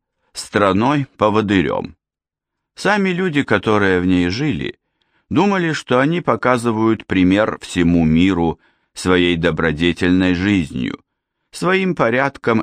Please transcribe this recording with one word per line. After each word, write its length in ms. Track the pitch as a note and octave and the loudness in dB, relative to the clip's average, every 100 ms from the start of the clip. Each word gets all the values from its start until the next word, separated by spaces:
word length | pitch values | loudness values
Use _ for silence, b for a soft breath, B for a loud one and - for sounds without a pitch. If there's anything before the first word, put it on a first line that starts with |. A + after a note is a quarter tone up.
| _ _ _ | _ _ _
страной-поводырем. 1600 | - - G#2+ G2+ F#2+ B2 D3 C3+ - G#2+ G#2 G#2 G2+ C#2+ G1+ G1+ - _ _ _ _ _ _ _ - | -18 -6 0 2 2 0 0 -4 -2 0 2 2 2 0 -2 -8 -14 _ _ _ _ _ _ _ -8
Сами 340 | F3+ G#3 F#3+ | -2 0 0
люди, 320 | F3 F#3+ C#3+ | -2 -2 -2
которые 580 | - G#2 A2+ G#2+ G2 F#2 | 0 0 0 0 2 2
в 60 | F2+ | 2
ней 240 | F2+ F2 | 2 0
жили, 480 | G2+ D3+ E2+ B1+ - _ _ _ _ - | -2 -4 -4 -6 -12 _ _ _ _ -4
думали, 420 | B2 G3+ G3 E3+ | 0 0 0 -2
что 260 | D3 - B2 | -6 -2 0
они 220 | C#3 F3 | 0 -2
показывают 840 | D#3+ A#2 B2 B2 A#2 A2 A2 A2 - | -2 -2 0 0 0 0 0 0 -2
пример 500 | F#2 F2+ G2 F#2+ E2+ | 2 2 2 0 -4
всему 440 | - F#2 E2+ E2+ D#2+ | -6 0 2 4 4
миру 540 | D#2+ F#2 F2+ E2 D2 _ _ _ | 4 2 2 -2 -4 _ _ _
своей 440 | - F2+ F2+ F2 F2 | -6 0 2 2 2
добродетельной 1000 | E2+ D#2+ E2 D2+ F2 E2+ F2+ F#2 F#2 F2 | 0 0 -2 0 -2 0 0 2 0 0
жизнью, 680 | F#2+ G2+ C#2+ C2 B1 - _ _ _ _ _ | 0 0 -2 -6 -8 -10 _ _ _ _ _
своим 460 | - E3+ F#3+ F#3+ E3 | -6 -2 0 -2 0
порядком 680 | B2 A#2+ C#3 - - A2+ | 0 0 -2 -4 -2 -2